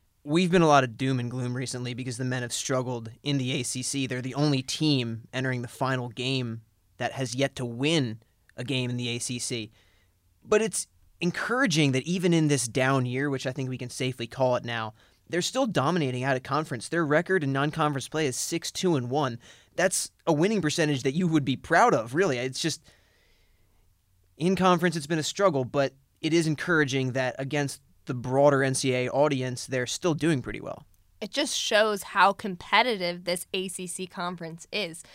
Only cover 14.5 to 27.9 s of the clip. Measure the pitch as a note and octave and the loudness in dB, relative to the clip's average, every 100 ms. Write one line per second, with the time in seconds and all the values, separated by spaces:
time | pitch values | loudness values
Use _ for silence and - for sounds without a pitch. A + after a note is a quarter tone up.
14.5 | B2 A#2 A#2 A2 - _ _ - E3+ E3+ | 0 -2 -4 -6 -10 _ _ -6 -2 0
15.5 | C4 B3+ D#3+ C#3 F3 C3+ B2 C3 C3 - | 0 0 2 2 2 0 -2 -2 -2 -2
16.5 | C#3 D#3+ B2 - E3+ D3 D3+ F3+ F#3+ C#3 | -2 -2 -6 -4 -2 2 2 2 0 0
17.5 | C3+ D3+ D#3+ D3+ C3+ - D#3 C#3+ A#2+ - | 0 0 0 0 -2 -4 -2 -2 -2 -4
18.5 | E3 - - F#3 D3 A#2+ C#3+ C3 A#2 - | -4 -6 -2 0 0 0 -2 -2 -4 -14
19.5 | - _ - F3+ - - _ E3+ D3+ F#3+ | -20 _ 0 0 0 -6 _ 0 2 4
20.5 | G#3+ D3+ E3+ D3+ C3+ C3+ D3+ F3+ D#3+ C#3 | 2 0 2 2 2 0 0 2 2 2
21.5 | B2+ - E3 A#3+ C#3 A2+ C#3+ F#3+ B2 C3 | -2 2 4 6 4 0 0 0 0 -4
22.5 | B2+ E3 - _ _ _ _ _ _ _ | -4 -4 -4 _ _ _ _ _ _ _
23.5 | _ _ _ _ _ _ _ _ - E3+ | _ _ _ _ _ _ _ _ -2 0
24.5 | F#3 F#3 F3 F3 D#3+ C#3+ E3 C#3+ - G3 | 4 4 4 2 -2 -2 -2 -2 2 2
25.5 | C#3 A#2+ C#3+ C3+ - _ _ D#3+ E3+ D#3 | 2 0 0 0 -2 _ _ 0 2 2
26.5 | D3 - E3 C#3 C3+ C3 C3 B2+ A#2 C#3 | 0 0 2 2 0 0 0 -2 -4 -4
27.5 | D3 C#3 - _ | -2 -2 -6 _